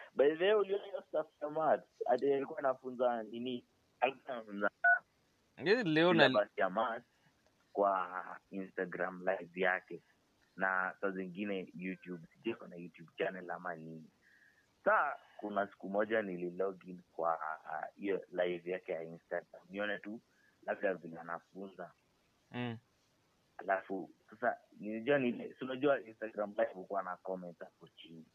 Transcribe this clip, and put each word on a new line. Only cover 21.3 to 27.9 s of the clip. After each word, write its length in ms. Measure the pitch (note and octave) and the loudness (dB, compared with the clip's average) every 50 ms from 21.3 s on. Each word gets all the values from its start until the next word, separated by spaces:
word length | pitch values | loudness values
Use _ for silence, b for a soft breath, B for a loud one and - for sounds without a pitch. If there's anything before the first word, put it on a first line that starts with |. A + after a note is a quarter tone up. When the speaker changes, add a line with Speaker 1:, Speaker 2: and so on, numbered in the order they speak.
| E2+ E2 - _ - F#2+ G2 G2 F#2 F2+ F2 - - _ _ _ _ _ _ _ _ _ _ _ | -8 -8 -10 _ -14 -12 -12 -12 -12 -14 -14 -14 -16 _ _ _ _ _ _ _ _ _ _ _
Speaker 2:
Mm. 280 | - B2 B2 A#2+ A2+ A#2 _ _ _ _ _ _ _ _ _ _ _ _ _ _ _ - | -6 -6 -4 -4 -6 -8 _ _ _ _ _ _ _ _ _ _ _ _ _ _ _ -6
Speaker 1:
Alafu, 520 | - F#2+ G2 F#2+ - - G2 F#2+ E2 - - _ _ - | 0 0 2 2 0 -2 -6 -6 -6 -8 -14 _ _ -20
sasa, 260 | A2 - B2 A#2 - - - _ - - | -8 -2 0 0 0 -2 -6 _ -16 -10
nilijua 380 | F#2+ G#2 A2 A2 A2 C3 C#3+ C#3+ | -8 -6 -6 -2 2 2 4 4
ni, 360 | B2+ A#2+ A2+ F#2 - - - - | 4 2 0 0 -4 -10 -8 -8
si 60 | C3 | -8
unajua 360 | B2+ C3 B2+ C3+ C#3+ C#3 A#2 | -6 -4 2 4 4 4 4
Instagram 500 | F#2+ A2+ A2 - A2 A2 G#2+ G#2 G#2 G2+ | 2 -6 -12 -8 -8 -6 -4 -4 -4 -2
live 220 | G#2 A2+ A2+ - - | 2 0 0 0 0
hukuwa 280 | F#2 F#2+ - G2+ G2 F#2 | -6 -8 -4 -4 -4 -2
na 140 | F#2 F2 | -4 -6
comment 420 | - - F#2+ F#2 F#2 F2+ F2 E2+ - | -8 -6 -6 -6 -6 -6 -10 -12 -12
hapo 300 | - - _ _ - | -16 -18 _ _ -20
chini. 360 | - | -20